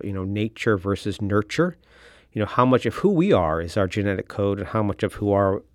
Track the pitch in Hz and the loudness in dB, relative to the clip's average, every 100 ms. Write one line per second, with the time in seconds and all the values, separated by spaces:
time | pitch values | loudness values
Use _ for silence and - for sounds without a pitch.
0 | 101 98 95 104 110 - 117 101 98 98 | -8 -6 -4 -4 -4 -2 0 2 0 -2
1 | 104 - 101 104 - - 175 - _ - | -4 -4 0 0 0 0 0 -2 _ -20
2 | - - _ 107 101 - 127 123 117 - | -20 -20 _ -6 -2 2 4 4 2 0
3 | 196 170 196 110 80 80 85 107 95 104 | 2 4 4 4 2 -2 -2 -2 0 0
4 | 101 95 - - 101 101 92 110 104 92 | -2 -2 -6 -2 -2 -2 -2 -2 -2 -2
5 | 101 - 104 98 98 101 - | -4 -2 2 4 2 0 -6